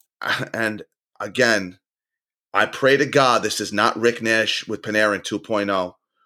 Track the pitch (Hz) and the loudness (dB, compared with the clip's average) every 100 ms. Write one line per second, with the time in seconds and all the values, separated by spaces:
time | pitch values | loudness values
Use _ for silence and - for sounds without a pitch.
0 | _ _ - - - 117 110 107 - _ | _ _ -4 -4 -4 -4 -4 -4 -14 _
1 | _ _ 104 107 120 107 92 - _ _ | _ _ -8 0 2 2 -2 -12 _ _
2 | _ _ _ _ _ 101 107 - 135 139 | _ _ _ _ _ 0 0 2 2 4
3 | 139 135 131 113 104 - 101 101 113 - | 4 4 4 2 0 -4 -4 0 0 2
4 | 117 117 113 113 107 - - 104 110 107 | 0 0 0 2 0 -4 -6 -8 -2 0
5 | 107 98 - 101 - 107 101 95 90 - | 2 0 -4 -8 -4 -2 0 -2 -4 -10
6 | _ _ | _ _